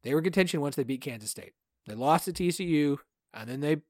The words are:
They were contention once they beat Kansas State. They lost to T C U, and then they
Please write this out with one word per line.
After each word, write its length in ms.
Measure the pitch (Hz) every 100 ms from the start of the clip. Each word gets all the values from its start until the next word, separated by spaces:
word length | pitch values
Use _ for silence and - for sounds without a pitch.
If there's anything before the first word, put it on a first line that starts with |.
They 100 | 113
were 80 | 147
contention 400 | 170 185 185 160
once 140 | 143 139
they 80 |
beat 180 | 127 131
Kansas 300 | 143 117 107
State. 220 | - 92 _ _ _ -
They 80 | 107
lost 300 | 135 160 -
to 80 |
T 180 | 170 175
C 120 | 170 180
U, 340 | 151 147 143 _ _ _
and 160 | - 110
then 120 | 131
they 160 | 147 156